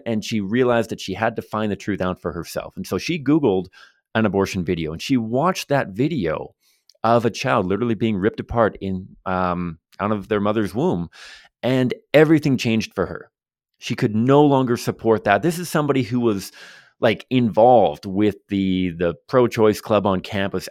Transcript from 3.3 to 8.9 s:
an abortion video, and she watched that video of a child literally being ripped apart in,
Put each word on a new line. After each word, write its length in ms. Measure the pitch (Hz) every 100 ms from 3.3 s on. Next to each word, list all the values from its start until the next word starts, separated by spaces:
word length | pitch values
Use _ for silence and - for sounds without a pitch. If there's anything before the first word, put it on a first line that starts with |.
| 151 135 95 87 - - _ _
an 120 | 113 107
abortion 400 | 95 95 98 85
video, 260 | 87 78
and 80 | 82
she 160 | - 131
watched 540 | 110 123 165 185 -
that 180 | 143 98
video 640 | 95 143 170 80 76 69 _ _ _ _ _
of 220 | 113 120
a 60 | 113
child 340 | 95 131 127
literally 300 | 90 98 120
being 240 | 107 113 104
ripped 220 | 98 -
apart 360 | 107 120 107 -
in, 340 | 95